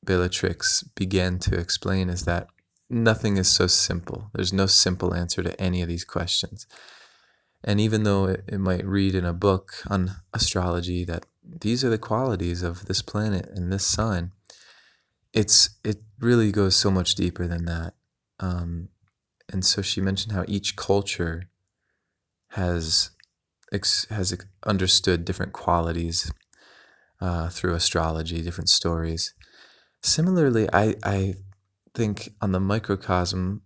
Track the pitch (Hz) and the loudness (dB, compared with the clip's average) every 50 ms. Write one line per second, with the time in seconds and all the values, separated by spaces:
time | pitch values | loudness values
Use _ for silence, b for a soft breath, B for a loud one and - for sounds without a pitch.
0 | - - 95 90 90 90 - - - 92 85 - - - - - - - _ - | -2 2 2 2 2 2 0 0 -2 -2 -2 0 -2 -2 -2 -2 -4 -6 _ -4
1 | 98 92 101 95 90 92 90 90 - - 90 90 87 - - - - 98 95 95 | -2 0 2 2 2 2 -2 -2 -2 -2 -2 -2 -2 -4 -6 -4 -2 -2 0 0
2 | 92 90 90 90 - 87 87 85 - - _ _ _ _ _ _ _ _ 123 117 | 0 -2 -2 -2 -2 -2 -2 -2 -4 -8 _ _ _ _ _ _ _ _ -2 4
3 | 113 113 107 - - 107 101 98 92 - - - 92 90 - - - - 90 87 | 4 4 4 4 2 2 2 4 4 2 4 4 4 2 2 2 2 0 -2 -4
4 | 87 - - - 107 - - - 95 90 95 95 98 92 - - - 92 90 87 | -4 -8 -10 -10 -10 -8 -4 -4 -2 0 2 2 2 4 4 4 4 2 0 0
5 | 92 90 90 87 87 87 - - 90 87 - - 95 92 90 90 87 85 85 85 | -2 -2 0 -2 -2 -2 -4 -4 -4 -4 -4 -2 -2 0 0 0 -2 -2 -4 -6
6 | - - - - 90 90 - - - - - - - B B B B B B B | -8 -6 -4 -4 -2 -2 -2 -4 -4 -6 -12 -18 -18 B B B B B B B
7 | B B B B B B B B B B B B - - 104 104 107 110 110 107 | B B B B B B B B B B B B -2 0 2 2 4 2 2 2
8 | 107 104 101 98 95 95 92 - 98 95 104 98 98 95 92 87 - 98 98 101 | 2 2 2 4 2 2 0 -2 -4 -6 -4 -2 0 0 0 0 -2 -2 0 2
9 | 98 95 92 92 90 87 85 87 98 101 95 92 - - - - - - 98 95 | 2 2 2 0 0 -2 -2 2 4 4 4 2 0 -8 -18 -14 -6 -2 0 0
10 | 90 92 95 - - _ - 110 - - - 95 90 90 85 87 85 90 90 90 | 0 -2 -4 -8 -16 _ -4 -4 -2 0 0 0 0 0 0 -2 -2 -2 -4 -4
11 | 90 85 85 85 - _ _ _ _ - - 82 - 104 120 123 135 120 113 110 | -4 -4 -6 -8 -8 _ _ _ _ -20 -16 -6 -2 -2 0 2 2 0 0 0
12 | - - 107 117 135 131 107 90 87 87 87 87 90 85 87 90 101 - 95 - | 0 -2 -2 0 0 0 0 0 -2 -2 -2 -2 -4 -4 -4 -6 -6 -4 -4 -4
13 | - - - 104 107 110 98 90 - - - 95 87 87 95 98 - - - - | -4 -4 -4 -2 0 0 0 -2 -4 -6 -6 -6 -4 -2 -2 -2 -2 -2 0 0
14 | 110 113 101 87 85 92 - _ b b b b b b b b b b b b | 0 0 0 -2 -4 -6 -10 _ b b b b b b b b b b b b
15 | b b b b b _ - 110 107 - - - - - - _ - 107 104 - | b b b b b _ 0 0 2 4 6 4 4 2 0 _ -4 -4 -4 -4
16 | - - _ - 117 117 120 117 110 104 98 104 98 95 92 - - 101 95 92 | -8 -20 _ 0 4 4 6 6 6 4 4 4 4 4 4 4 4 4 4 4
17 | 87 - - - 90 87 87 - 90 85 85 85 85 85 82 82 82 87 - _ | 2 0 0 0 0 0 0 -2 -4 -2 -2 -2 -2 -2 -4 -4 -6 -8 -10 _
18 | _ _ _ _ _ _ _ - 95 92 90 90 87 85 85 85 87 - _ _ | _ _ _ _ _ _ _ -6 -4 -2 -2 -2 -4 -4 -6 -6 -8 -12 _ _
19 | _ _ _ _ _ _ _ _ _ - - 92 90 - - - 95 - - 92 | _ _ _ _ _ _ _ _ _ -6 -4 -2 0 0 0 0 -2 -2 -2 0
20 | 95 98 95 95 - 110 107 92 87 - 104 98 - - - - - - 98 101 | 0 0 0 -2 -4 -4 -2 -4 -2 -2 -2 -2 -2 -4 -8 -6 0 2 2 2
21 | 101 - - - 87 82 82 85 90 - _ _ _ _ _ _ _ _ _ _ | 2 -2 -4 -4 -2 -4 -4 -6 -10 -14 _ _ _ _ _ _ _ _ _ _
22 | _ _ _ _ _ _ _ _ _ _ - 104 92 87 87 85 82 80 80 - | _ _ _ _ _ _ _ _ _ _ -4 -2 -2 0 0 -2 -2 -2 -2 -2
23 | - - _ _ _ _ _ _ _ _ _ _ _ _ - 101 - - - - | -2 -4 _ _ _ _ _ _ _ _ _ _ _ _ -6 -4 -2 -2 -2 -2
24 | - - 107 107 92 95 95 90 - - _ _ - 110 104 92 92 90 - 98 | -4 -6 -4 -4 -2 -4 -4 -6 -10 -18 _ _ -2 -2 0 0 2 2 2 2
25 | - 98 90 85 85 90 90 - 95 - - - - - 87 85 82 85 82 82 | 4 2 0 0 0 -4 -4 -4 -6 -8 -8 -4 0 2 2 2 2 0 -2 -2
26 | 85 85 80 - - - - - _ _ b b b b b b b b b b | -4 -4 -4 -4 -4 -6 -8 -10 _ _ b b b b b b b b b b
27 | b b b b 92 92 87 85 80 85 - - - 90 85 85 - - - 85 | b b b b -2 -2 0 -2 -2 -4 -4 -2 0 0 2 2 0 0 2 2
28 | 82 82 80 80 80 82 85 82 82 87 85 - - - - - - 85 85 82 | 0 0 0 -2 -4 -4 -4 -4 -4 -4 -6 -4 2 2 2 2 2 0 0 0
29 | 82 82 82 80 - - - b b b b b b b b b b b b b | -2 -2 -2 -4 -6 -8 -10 b b b b b b b b b b b b b
30 | - - - - 160 185 185 175 156 139 120 110 107 - - 98 107 110 - 110 | -2 0 2 2 4 4 4 6 6 6 6 4 4 6 4 4 4 4 2 0
31 | - 101 101 98 95 98 92 98 - - - _ _ _ _ _ _ _ _ - | 0 0 0 2 0 0 -2 -6 -10 -20 -20 _ _ _ _ _ _ _ _ -2
32 | 117 107 101 - - - - _ - 98 95 92 98 95 101 113 - - 98 98 | 0 0 0 -4 -8 -14 -8 _ 0 0 2 2 2 2 0 0 0 -2 -2 -2
33 | - - 92 90 87 90 95 92 90 92 101 107 _ | 0 2 2 2 2 0 -2 -2 -2 -2 -4 -6 _